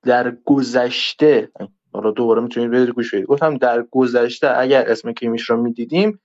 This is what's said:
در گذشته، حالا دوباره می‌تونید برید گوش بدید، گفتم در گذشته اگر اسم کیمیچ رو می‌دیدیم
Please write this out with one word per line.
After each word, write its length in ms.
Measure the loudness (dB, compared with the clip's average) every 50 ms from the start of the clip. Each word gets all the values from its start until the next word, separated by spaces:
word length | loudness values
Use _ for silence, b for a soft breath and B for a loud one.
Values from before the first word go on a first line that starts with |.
در 340 | _ 2 0 2 0 -2 -6 -8 _
گذشته، 1040 | 0 2 2 0 0 0 0 0 0 -2 -4 -6 -6 -2 _ 4 4 4 4 0 -4 _ -16 -16 -16 _ _ _ _
حالا 180 | _ -4 -2 -2
دوباره 300 | -2 0 2 2 2 2
می‌تونید 300 | 0 -4 -4 -4 -4 0
برید 180 | 0 0 0 0
گوش 260 | -2 -4 -6 -4 -4
بدید، 120 | -4 0
گفتم 300 | 0 0 2 2 -2 0
در 280 | 0 0 0 0 -2 -4 -2
گذشته 680 | 0 0 0 2 2 2 0 0 -2 -2 -2 0 2 0
اگر 320 | 2 4 4 2 4 2
اسم 220 | -2 -2 -4 -10
کیمیچ 300 | -8 -6 -4 -4 -4 -4
رو 200 | -2 -2 0 0
می‌دیدیم 580 | 0 -2 -4 -6 -8 -4 0 0 0 0 -2 _